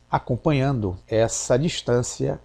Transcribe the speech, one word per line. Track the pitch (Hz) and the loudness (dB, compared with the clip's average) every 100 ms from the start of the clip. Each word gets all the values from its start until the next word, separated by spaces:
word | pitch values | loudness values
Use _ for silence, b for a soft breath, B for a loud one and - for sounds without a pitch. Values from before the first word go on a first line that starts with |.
| - | -4
acompanhando | 156 - 123 165 143 135 131 101 92 - | -4 -2 -2 2 2 2 0 -2 -4 -2
essa | 110 113 - - 127 | 2 2 0 0 2
distância | 160 - - 120 123 - 135 - | 2 -2 0 0 0 -4 -4 -4